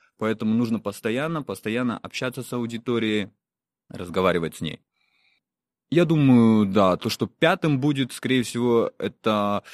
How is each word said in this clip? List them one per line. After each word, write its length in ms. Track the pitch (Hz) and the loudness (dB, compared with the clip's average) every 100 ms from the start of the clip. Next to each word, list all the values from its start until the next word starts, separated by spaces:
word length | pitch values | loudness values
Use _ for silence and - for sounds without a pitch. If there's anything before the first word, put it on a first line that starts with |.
| _ _ | _ _
Поэтому 380 | 110 107 110 113 | -4 -2 -2 0
нужно 240 | 123 110 | 0 -2
постоянно, 640 | 104 98 110 120 160 160 | -6 -6 -6 -4 -4 -6
постоянно 560 | 131 98 107 117 123 107 | -8 -8 -6 -4 -4 -6
общаться 420 | - - 131 127 | -10 -8 -8 -8
с 100 | 117 | -8
аудиторией, 800 | 123 117 117 127 117 110 107 98 _ _ _ _ _ _ | -6 -6 -6 -4 -2 0 -2 -4 _ _ _ _ _ _
разговаривать 680 | - 90 90 92 87 80 - | -14 -6 0 2 2 -2 -6
с 60 | |
ней. 180 | 80 - _ _ _ _ _ _ _ _ _ _ _ | -10 -10 _ _ _ _ _ _ _ _ _ _ _
Я 140 | 156 160 | 0 2
думаю, 600 | 160 135 123 113 110 101 | 4 6 8 8 6 4
да, 320 | 101 95 87 | 4 2 2
то, 120 | 110 | -4
что 180 | - 110 | -4 -6
пятым 520 | - 160 185 160 135 | 0 0 2 0 0
будет, 320 | 147 135 127 | 0 -2 -4
скорее 300 | - 120 131 | -6 -2 0
всего, 480 | 113 120 120 117 101 - | 0 -2 2 2 0 -4
это 680 | 101 - 110 107 101 101 - | -10 -4 -2 0 0 -4 -8